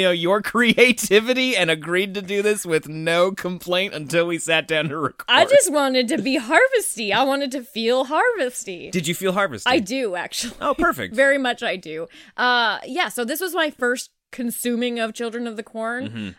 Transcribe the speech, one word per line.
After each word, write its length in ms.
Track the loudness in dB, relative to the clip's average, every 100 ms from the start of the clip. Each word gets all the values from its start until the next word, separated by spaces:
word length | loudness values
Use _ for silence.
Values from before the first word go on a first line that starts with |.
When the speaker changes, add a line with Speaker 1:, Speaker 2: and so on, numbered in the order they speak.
Speaker 1:
know, 80 | 4
your 320 | 2 2 0
creativity 1120 | 0 2 4 6 6 4 4 4 4 0 2 2
and 140 | 2
agreed 440 | 0 0 0 0
to 80 | -4
do 200 | -4 0
this 240 | 0 0 0
with 220 | -2 -2
no 420 | -4 0 4 2
complaint 640 | 2 -6 -6 -2 -2 -2
until 320 | -6 -2 0 2
we 120 | 0
sat 280 | 0 0 2
down 200 | 0 0
to 80 | -2
record. 260 | -4 -6 2
Speaker 2:
I 160 | 4 8
just 260 | 6 6
wanted 360 | 2 2 2 0
to 100 | 0
be 180 | 0 -2
harvesty. 760 | 2 4 4 2 -2 -4 -2
I 100 | 0
wanted 280 | 2 0 -2
to 100 | -6
feel 420 | -8 -4 0 0 2
harvesty. 840 | 0 0 0 -4 -6 -10 -12 -6
Speaker 1:
Did 160 | -4 -4
you 80 |
feel 180 | -2 0
harvesty? 380 | 0 -2 -2 0
Speaker 2:
I 80 | 2
do, 360 | 0 -4 -2 -4
actually. 380 | -6 -8 -8 -4
Speaker 1:
Oh, 140 | -4
perfect. 400 | 0 0 0 -4
Speaker 2:
<laughs> 20 | 2
Very 220 | 2 2
much 240 | 0 -2
I 140 | -4 -6
do. 320 | -8 -12 -12 -16 -16 -2
Uh, 420 | 0 2 2 -2 -6
yeah, 220 | -4 -4
so 160 | -4
this 160 | -6 -4
was 140 | -4
my 160 | -2 -4
first 400 | -2 -2 -2 -6 _ _
consuming 680 | -8 -6 -4 -2 -2 -2 -2
of 160 | -6
Children 320 | -4 -8 -6 -8
of 100 | -8
the 60 |
Corn. 460 | -12 -8 -6 -6 -8
Speaker 1:
Mm-hmm. 200 | -8 -10